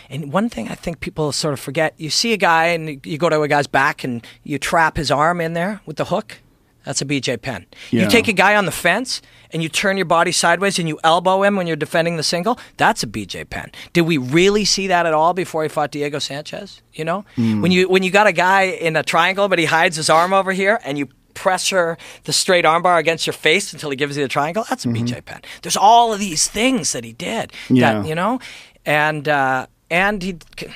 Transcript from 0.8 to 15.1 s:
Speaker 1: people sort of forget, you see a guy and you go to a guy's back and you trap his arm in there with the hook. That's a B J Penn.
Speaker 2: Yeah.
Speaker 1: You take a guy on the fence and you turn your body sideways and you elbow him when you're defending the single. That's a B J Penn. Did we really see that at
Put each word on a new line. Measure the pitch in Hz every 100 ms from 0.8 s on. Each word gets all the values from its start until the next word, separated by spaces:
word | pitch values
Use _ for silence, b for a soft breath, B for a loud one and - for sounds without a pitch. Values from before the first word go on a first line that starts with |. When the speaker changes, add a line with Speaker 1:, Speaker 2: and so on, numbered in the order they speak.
| - 165
Speaker 1:
people | - - 151
sort | - 160
of | 135
forget, | - 143 156 -
you | 156
see | - 233
a | 214
guy | 185 160 170
and | 170 156 139 185
you | 151
go | 170
to | 156
a | 147
guy's | 147 139
back | 139 139 151 135
and | 117 - B -
you | 143
trap | - 170 160 -
his | 135
arm | 139 156 175
in | 165
there | 170 180 202 -
with | 151
the | 139
hook. | 185 - - _ _ _ _ -
That's | 135
a | 139
B | 143
J | 131 120
Penn. | - 101 - B B
Speaker 2:
Yeah. | 117
Speaker 1:
You | 202
take | 233 220
a |
guy | 196 190 208
on | 180
the |
fence | - 175 196 262 - - b b
and | 160
you | 160
turn | - 202 190
your | 165
body | 170 175
sideways | 160 175 170 196 185
and | 165
you | 151
elbow | 160 175 180 190
him | 202 202
when | 175
you're | 156
defending | 156 175 165 170
the |
single. | 143 175 190 247 B -
That's | 160 175
a | 117
B | 107 95
J | 85 78
Penn. | - - - B
Did | 175
we | 165 160
really | 127 160 190 208 196
see | - 190
that | 175
at | 170